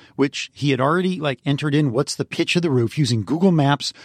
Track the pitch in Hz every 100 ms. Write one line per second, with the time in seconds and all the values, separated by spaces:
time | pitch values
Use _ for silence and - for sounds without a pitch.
0 | - - 139 - - - 143 131 135 170
1 | 185 180 151 127 - 143 151 143 147 113
2 | 143 - 139 - - 175 170 127 117 -
3 | 131 120 95 156 190 165 139 143 - -